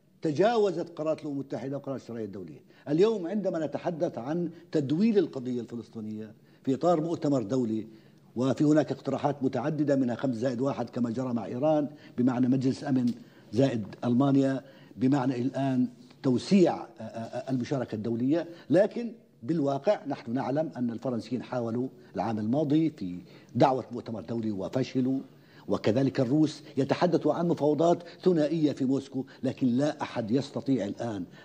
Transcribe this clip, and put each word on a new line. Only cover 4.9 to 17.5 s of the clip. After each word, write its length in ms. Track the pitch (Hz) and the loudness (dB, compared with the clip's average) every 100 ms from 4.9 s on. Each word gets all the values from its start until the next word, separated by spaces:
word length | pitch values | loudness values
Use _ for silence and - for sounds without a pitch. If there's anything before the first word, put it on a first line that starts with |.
| 156 226 202 | 2 4 4
القضية 420 | 160 135 123 120 | 2 -4 -6 -6
الفلسطينية 720 | 110 120 - 113 107 107 107 - - _ | -6 -10 -10 -12 -10 -10 -12 -16 -20 _
في 120 | 131 | -2
إطار 260 | 131 170 160 | 2 4 2
مؤتمر 420 | 160 - 151 139 | 0 -2 0 0
دولي، 440 | 101 131 113 110 - - - - - 113 | 0 -2 0 -2 -6 -16 -20 -20 -10 -2
وفي 280 | 131 - | 0 4
هناك 280 | 147 151 - | 4 4 2
اقتراحات 500 | - - 123 147 139 | -2 -4 -2 -2 0
متعددة 540 | 127 123 139 151 147 135 | -2 0 -2 -2 2 2
منها 180 | 123 | 2
خمس 200 | 113 139 | 0 -2
زائد 260 | 113 131 117 | -2 -2 -2
واحد 300 | 135 113 117 | -2 -2 -6
كما 200 | 127 120 | -2 -2
جرى 220 | 110 127 | -2 -4
مع 140 | 117 95 | -4 -4
إيران، 420 | 123 151 151 143 - - - | -2 2 2 0 -8 -12 0
بمعنى 300 | 131 123 123 | 0 2 2
مجلس 360 | 135 131 117 | 2 2 -2
أمن 280 | 143 131 120 - - - - | 0 0 0 -2 -12 -20 -4
زائد 340 | 107 135 117 95 - | 2 2 2 -6 -6
ألمانيا، 580 | 123 120 139 139 135 131 - - - - | 0 4 4 4 2 -2 -8 -20 -16 -2
بمعنى 460 | 131 143 131 123 | 2 2 2 0
الآن 460 | 131 135 135 127 123 - - - | -2 -2 0 2 0 -4 -20 -4
توسيع، 520 | 139 120 - 202 160 92 | 0 2 4 6 6 2
آه، 260 | - - | -8 -12
آه، 0 | |
آه، 480 | 110 113 113 - - | -12 -10 -8 -8 -4